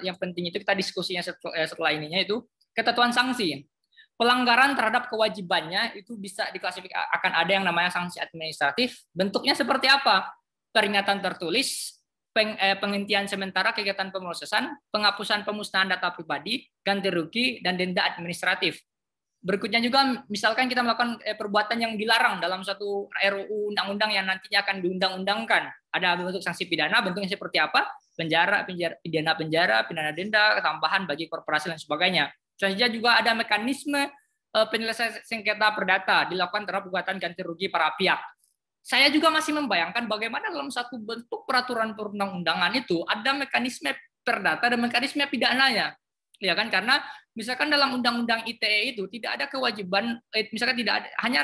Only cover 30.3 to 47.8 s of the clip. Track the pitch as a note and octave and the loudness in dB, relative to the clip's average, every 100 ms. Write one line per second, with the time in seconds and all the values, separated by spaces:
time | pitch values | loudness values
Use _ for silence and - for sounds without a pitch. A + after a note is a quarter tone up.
30.3 | G#3+ G#3+ G#3 E3+ D3+ D#3 F#3+ F3+ C#3+ E3 | 4 4 4 0 0 0 0 -2 -6 -6
31.3 | D#3+ - D3+ F3+ D#3+ - D3+ F3+ E3+ C#3+ | -8 -2 -2 -2 -8 -4 0 2 2 0
32.3 | - _ - G3 F#3+ A#3+ A3+ A#3+ A3+ A3+ | -4 _ -4 -2 2 0 2 4 4 4
33.3 | A3+ A#3 G#3 A#3 C#4 D4 C#4+ C#4 - _ | 2 0 0 0 -4 -2 -2 -2 -6 _
34.3 | _ _ A3 A3 A3 A3+ A3 A3+ G#3+ - | _ _ 0 2 0 -2 -2 -4 -4 -10
35.3 | A3+ G#3 G3+ G#3+ G#3+ F#3 F#3+ - F3+ D3 | -6 -2 2 2 2 2 2 4 4 4
36.3 | F3+ F3+ G#3 G3 F#3+ F#3 F#3+ F#3+ F#3+ F3 | 0 0 -2 -4 -6 -4 -4 -4 -4 -6
37.3 | F3 F3 E3 F#3+ F3 D#3 - F3+ D3+ - | -6 -10 -6 -2 2 2 2 2 2 -2
38.3 | - _ _ _ _ - B3 C#4 D4 D#4+ | -18 _ _ _ _ 0 4 4 6 4
39.3 | D#4 D4+ D4+ C#4 F3+ E3+ A#3+ A#3 G#3+ A3+ | 4 0 -2 0 0 0 -2 -4 -4 -4
40.3 | B3+ G#4+ D#4+ C#4 B3 B3 A#3+ G#3+ A#3 - | -4 -6 -6 -6 -6 -8 -10 -10 -10 -10
41.3 | A4 - B3 B3+ A3+ A3 G#3+ G#3 G3+ G3 | -10 0 0 0 -2 -2 -4 -6 -4 -4
42.3 | F#3 E3 F3+ F3 B3 A#3+ E3+ F3 G#3+ A#3+ | -2 -2 2 2 0 0 -2 -2 -2 0
43.3 | C#4+ C4+ A#3+ B3 - C#4 - - _ - | 0 0 -2 -2 -4 -6 -6 -10 _ -2
44.3 | A3+ F#3 G3+ B3 A#3+ A#3+ A#3+ C4 D4 C#4 | 0 2 2 2 2 2 0 0 0 0
45.3 | B3+ A#3+ B3 C4+ G#3+ D3+ - _ _ _ | 2 2 4 4 2 0 -4 _ _ _
46.3 | - F#3+ E3+ A3+ G3 G#3+ C#4+ - - _ | -4 0 0 0 0 2 2 0 -16 _
47.3 | A3+ A3 B3 D4 C#4+ | -10 -6 -2 2 4